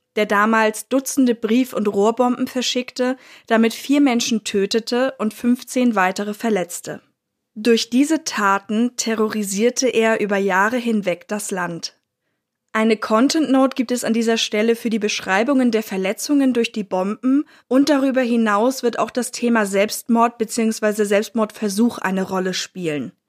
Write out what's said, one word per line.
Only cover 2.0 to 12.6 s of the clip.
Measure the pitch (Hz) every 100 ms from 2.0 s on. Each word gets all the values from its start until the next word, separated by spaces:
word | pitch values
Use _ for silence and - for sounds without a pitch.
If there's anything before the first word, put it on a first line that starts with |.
| 208 226 247 247 254
verschickte, | 254 240 254 254 - 247 262 - - -
damit | 226 226
vier | - - 285
Menschen | 285 240 - 220
tötete | - 202 196 233 220 247 262 -
und | 214
fünfzehn | - 240 247 - 262 247
weitere | 208 185 190 208
verletzte. | 208 233 202 170 - - 156 _ _ _ _ _ 220
Durch | 220 226 -
diese | 240 285 311
Taten | - - 202 196 - 214 240
terrorisierte | - - 226 220 214 202 196 233 247 254
er | - 220 226
über | 202 202
Jahre | 196 185 202 247
hinweg | 233 220 190 175 -
das | 208 202
Land. | 190 175 170 - _ _ _ _ _ _ _